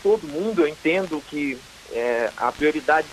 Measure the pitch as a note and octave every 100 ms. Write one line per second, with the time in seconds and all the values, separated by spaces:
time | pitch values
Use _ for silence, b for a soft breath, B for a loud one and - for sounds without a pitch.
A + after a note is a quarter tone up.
0 | G3 G#3+ D#3+ D3 G#3+ F#3+ D3+ D3+ D#3 F3+
1 | F#3 D#3 - D3 C#3+ B2+ - - - A#2
2 | A#2+ A#2 A2+ - A#2+ - D3+ D#3 C3 D#3
3 | D3+